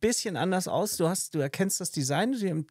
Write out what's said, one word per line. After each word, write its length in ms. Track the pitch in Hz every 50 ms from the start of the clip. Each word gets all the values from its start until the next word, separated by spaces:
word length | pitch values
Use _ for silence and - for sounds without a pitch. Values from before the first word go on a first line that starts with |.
bisschen 360 | - 233 233 - - 220 175 117
anders 280 | 151 185 185 185 180
aus.“ 300 | - 98 151 202 214 -
Du 100 | - 160 160
hast, 260 | 190 190 - - -
du 60 | 156
erkennst 400 | 135 131 - - 190 196 - -
das 100 | 180 -
Design, 420 | - 156 135 131 139 165 208 254 269
sie 140 | 233 202 185
haben 180 | 156 160 147 -